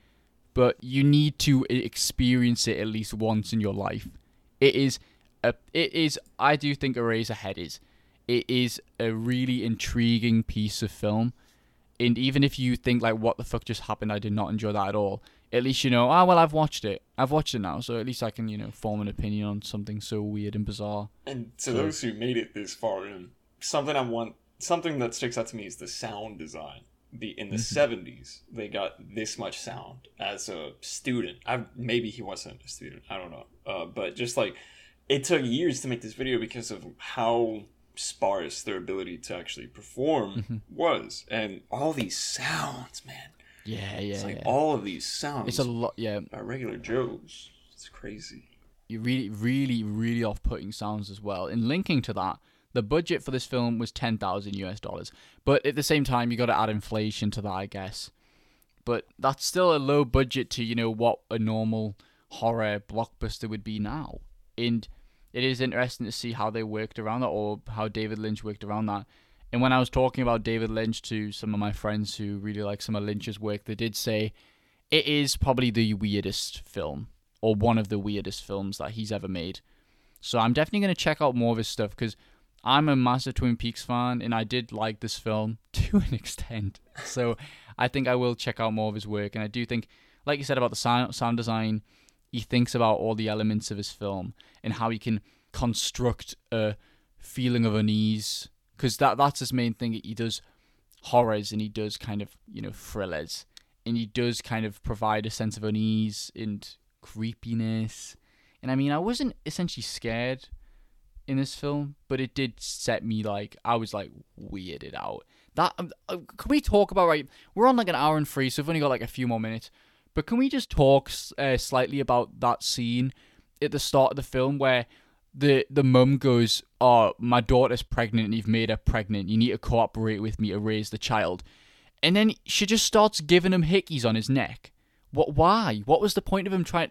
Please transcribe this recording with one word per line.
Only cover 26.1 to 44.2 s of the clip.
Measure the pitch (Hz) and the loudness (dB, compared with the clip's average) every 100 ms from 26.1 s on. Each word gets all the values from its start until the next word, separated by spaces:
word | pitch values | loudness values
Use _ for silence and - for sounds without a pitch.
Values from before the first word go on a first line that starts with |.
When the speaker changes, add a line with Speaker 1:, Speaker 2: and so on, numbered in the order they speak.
| 104 110 95 | -10 -12 -12
Speaker 2:
design. | 78 80 73 67 _ _ _ | -14 -12 -14 -16 _ _ _
The, | - 107 - | -12 -12 -10
in | 101 | -8
the | 104 | -6
Speaker 1:
Mm-hmm. | |
Speaker 2:
seventies, | 113 143 143 104 67 62 - - _ | -2 2 2 0 -10 -18 -20 -20 _
they | 113 104 | -12 -8
got | 104 95 - - | -4 -6 -8 -12
this | 104 107 - | -8 -8 -8
much | 98 - | -8 -10
sound | - 95 90 127 - - | -12 -14 -16 -20 -20 -10
as | 98 101 - | -8 -6 -8
a | 87 73 - | -10 -10 -14
student. | - - 131 123 85 - - | -14 -8 -2 -2 -4 -8 -6
I, | 123 - - | -4 -6 -8
maybe | 120 120 113 | -2 0 -2
he | 104 | -8
wasn't | 98 92 - - | -12 -12 -12 -16
a | - | -18
student. | - 80 69 - | -16 -16 -18 -12
I | 98 | -12
don't | 90 | -12
know. | 69 - _ | -16 -20 _
Uh, | - 95 85 | -10 -8 -8
but | 117 95 - | -6 -6 -4
just, | 120 131 | -4 -2
like, | 104 - - - - _ - | -2 -6 -20 -20 -20 _ -2
it | 139 | 0
took | 139 165 | 2 2
years | 123 131 175 123 | 2 2 0 -2
to | 135 | -4
make | 120 | -6
this | 110 | -8
video | 107 131 123 | -6 -2 0
because | 113 120 113 | -2 -8 -10
of | 98 85 - | -12 -14 -14
how | - - 113 117 113 110 101 _ _ | -8 0 2 2 2 -2 -12 _ _
sparse | - - - 101 98 78 - | -12 -12 -2 0 0 -4 -8
their | - 95 | -6 -6
ability | 87 95 90 85 | -4 -6 -6 -10
to | - | -10
actually | 87 82 - 60 | -10 -10 -14 -16
perform | - - - 143 147 101 110 | -20 -14 -2 0 2 0 -4
Speaker 1:
Mm-hmm. | 104 113 - | -6 -8 -8
Speaker 2:
was. | 165 170 110 - - - | -2 0 0 -4 -14 -6
And | 113 107 95 - | -4 -4 -8 -10
all | 123 151 | -4 -2
these | 143 98 - | -2 -4 -6
sounds, | - - 131 156 147 127 123 - 131 | -6 -4 -4 -4 -4 -8 -14 -18 -18
man. | 123 - _ - - | -18 -20 _ -20 -18
Speaker 1:
Yeah, | - 107 98 104 | -12 -10 -8 -8
yeah, | 101 | -6
Speaker 2:
It's | 98 | -6